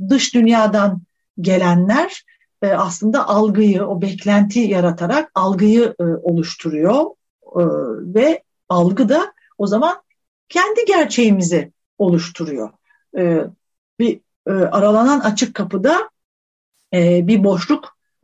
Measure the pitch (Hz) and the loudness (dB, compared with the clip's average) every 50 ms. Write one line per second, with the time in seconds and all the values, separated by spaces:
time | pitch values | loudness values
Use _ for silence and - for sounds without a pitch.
0 | 190 190 269 254 - - - 240 220 226 233 226 214 208 202 208 202 202 185 175 | -2 0 0 0 0 0 2 2 4 4 4 4 2 2 2 2 0 0 -2 -4
1 | - _ _ _ _ _ _ - 170 185 185 180 180 180 175 175 180 196 226 285 | -8 _ _ _ _ _ _ -6 -2 0 0 2 2 2 2 2 2 2 2 0
2 | 339 370 - - - _ _ _ _ _ _ _ 208 196 190 - 196 180 175 - | 0 -2 -6 -14 -20 _ _ _ _ _ _ _ -2 -2 0 0 -2 -4 -6 -4
3 | 202 220 220 277 - - 202 208 220 214 190 208 214 202 190 185 202 - 202 175 | -4 -2 -2 -2 -2 0 0 0 2 2 2 2 2 2 2 2 -2 -4 -4 -4
4 | 202 196 180 - - 202 202 208 202 202 - 247 226 196 196 180 175 175 170 - | -4 -6 -6 -6 -2 0 2 2 2 2 0 -2 0 0 0 0 0 0 -2 -2
5 | - - 254 302 311 - _ 190 185 190 196 180 208 214 220 233 233 220 - - | -4 -2 -2 -2 -4 -2 _ -2 -2 0 0 2 2 4 4 4 2 2 -2 -4
6 | 175 170 165 - - 175 170 170 160 - - - - 165 151 151 160 185 233 285 | -4 -4 -4 -2 -2 -2 -2 -2 -2 -4 -8 -8 -8 -6 -4 -2 0 0 2 0
7 | 320 415 - _ _ _ _ _ _ - - 175 175 160 147 151 143 120 110 - | 0 -2 -6 _ _ _ _ _ _ -8 -4 -2 -2 -2 -2 -4 -6 -6 -8 -10
8 | 175 180 185 214 262 311 330 - - _ _ _ _ _ 180 175 175 180 196 262 | -10 -4 0 0 2 2 0 -2 -6 _ _ _ _ _ 0 0 2 2 2 0
9 | 254 202 269 330 370 - - _ _ _ _ - 202 196 208 220 294 339 359 - | 0 2 2 0 0 -4 -8 _ _ _ _ -6 -4 -2 0 0 0 -2 -2 -6
10 | _ _ _ _ _ _ _ _ _ _ - 349 381 415 440 440 466 403 392 339 | _ _ _ _ _ _ _ _ _ _ -2 -2 -2 0 0 0 0 2 2 2
11 | 302 208 - 240 233 214 196 190 175 165 175 156 143 - _ _ _ _ _ - | 0 0 0 0 2 2 2 2 2 0 0 -2 -2 -4 _ _ _ _ _ -2
12 | 208 180 175 156 - - - - 165 156 143 123 110 107 - _ _ _ _ _ | 0 0 2 0 -2 -4 -8 -10 -8 -8 -6 -8 -8 -10 -12 _ _ _ _ _
13 | _ _ - - 180 170 165 156 - 180 - _ _ _ _ _ _ _ _ - | _ _ -6 -2 -2 0 0 -2 -4 -6 -10 _ _ _ _ _ _ _ _ -2
14 | 240 233 - - _ _ _ _ _ - 196 190 180 - - 202 196 208 208 220 | -2 -2 -2 -4 _ _ _ _ _ -6 -2 0 0 0 0 2 2 4 4 4
15 | 233 262 294 269 220 214 208 - 254 - - - 185 175 - 185 190 269 330 381 | 4 2 2 2 0 -2 -2 -2 -4 -4 -4 -8 -8 -6 -4 -2 0 0 0 0
16 | 440 - _ _ _ _ _ _ _ _ _ _ _ _ _ _ _ _ - 180 | -2 -6 _ _ _ _ _ _ _ _ _ _ _ _ _ _ _ _ -2 0
17 | 170 175 175 175 175 180 226 196 190 294 - 175 - - 302 302 - - _ _ | 2 4 2 2 2 2 2 2 2 2 0 -2 -2 -2 -4 -4 -4 -12 _ _
18 | _ _ _ _ | _ _ _ _